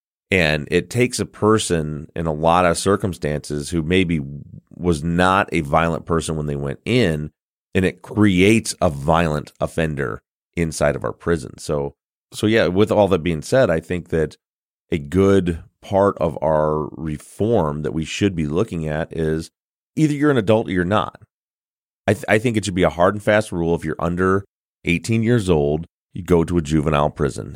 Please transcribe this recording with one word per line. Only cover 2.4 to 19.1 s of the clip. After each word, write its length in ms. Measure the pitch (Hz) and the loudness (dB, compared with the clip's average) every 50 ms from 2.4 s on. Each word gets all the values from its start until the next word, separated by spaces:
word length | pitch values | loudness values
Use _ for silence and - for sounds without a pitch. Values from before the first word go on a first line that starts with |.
| 80 82 82 90 90 | 2 2 4 4 4
of 120 | 87 82 - | 2 2 0
circumstances 920 | - 98 101 101 - 101 82 - - 73 76 76 - - 76 73 71 - | 2 0 0 0 0 -4 -6 -4 -4 -4 -4 -4 -6 -6 -8 -8 -6 -4
who 100 | 87 85 | -4 -4
maybe 400 | 78 78 90 95 92 82 87 76 69 69 71 69 - - - - _ _ | -2 2 2 2 2 2 0 -4 -4 -6 -12 -14 -16 -18 -20 -20 _ _
was 340 | - - 82 90 85 71 73 | -14 -6 -2 -2 0 0 0
not 460 | 85 85 87 90 92 95 98 104 - | -2 0 2 2 2 4 2 0 0
a 100 | - 82 | -2 -4
violent 440 | 78 69 78 80 82 82 80 65 - | -2 0 0 0 2 0 -2 -4 -4
person 300 | - 87 82 78 - 80 78 | -2 -2 -2 -2 -2 -6 -4
when 80 | 73 | -4
they 100 | 73 71 | -4 -4
went 240 | 69 71 69 65 - - | -4 -6 -6 -8 -8 -4
in, 460 | - 113 127 117 87 78 76 76 76 _ _ _ _ _ _ _ _ - | -2 0 2 2 2 0 -2 -6 -10 _ _ _ _ _ _ _ _ -2
and 80 | 98 92 | 0 0
it 180 | 87 - - | 0 -2 -4
creates 760 | - - - 104 107 104 92 87 92 101 113 113 110 - - - | -12 -6 2 4 4 4 6 6 6 6 4 2 0 -2 -4 -2
a 80 | - 90 | -2 -2
violent 640 | 71 69 67 78 80 82 85 80 76 76 - - _ - | -2 -2 0 0 2 2 2 0 -2 -4 -6 -8 _ -6
offender 640 | 76 80 - - 82 78 76 67 69 58 52 - _ _ _ _ _ _ - | -6 -6 -2 -2 -2 -2 -2 -4 -6 -6 -6 -10 _ _ _ _ _ _ -4
inside 400 | 85 85 80 73 - 76 73 69 | -4 -4 -2 -2 0 0 0 0
of 80 | 65 55 | 0 -4
our 100 | 55 - | -6 -8
prison. 440 | _ - 87 85 80 64 50 - - | _ -2 -2 -2 -2 -2 -10 -16 -14
So, 380 | - - 78 73 69 71 - _ _ _ _ _ _ _ | -6 -4 -4 -4 -4 -6 -8 _ _ _ _ _ _ _
so 160 | - - - 107 | -8 -2 0 2
yeah, 200 | 110 110 92 82 | 4 4 2 2
with 240 | 90 95 107 101 | 4 2 2 4
all 160 | 101 104 101 92 | 4 4 4 4
that 140 | 95 85 76 | 4 0 0
being 180 | 87 82 76 | -2 -4 -4
said, 280 | 71 - - 131 131 101 | -4 0 2 2 2 2
I 100 | 82 82 | 0 -2
think 300 | 82 - 92 87 76 - | -2 -4 -8 -8 -6 -4
that 280 | - 82 78 76 - _ _ _ _ _ _ _ _ _ _ - | -2 -2 -2 -2 -4 _ _ _ _ _ _ _ _ _ _ -6
a 60 | - 85 | -6 -4
good 640 | 71 73 76 92 98 98 98 98 90 87 85 82 - - _ _ | -4 -2 0 2 4 6 4 4 2 2 -4 -6 -8 -18 _ _
part 360 | - - 101 95 98 101 - - | -10 -2 0 2 2 2 2 0
of 180 | - 82 71 - - | -2 -2 -2 -2 -2
our 440 | 78 78 78 78 76 76 76 76 - | 0 2 2 2 0 0 -2 -4 -6
reform 920 | - - 78 80 76 69 - - - - 98 113 120 104 82 76 73 76 | -8 -8 -8 -6 -6 -8 -10 -14 -6 -4 -2 0 2 2 0 0 -2 -4
that 120 | 76 - 55 | -6 -4 -4
we 120 | 82 78 | -4 -6
should 300 | - - - 101 101 92 | -6 -4 -2 -2 -2 0
be 100 | 80 78 | 0 -4
looking 420 | 73 73 87 113 - - 85 78 78 | -2 0 -2 -2 -2 -4 -6 -6 -4
at 240 | 76 78 82 - | -4 -4 -6 -6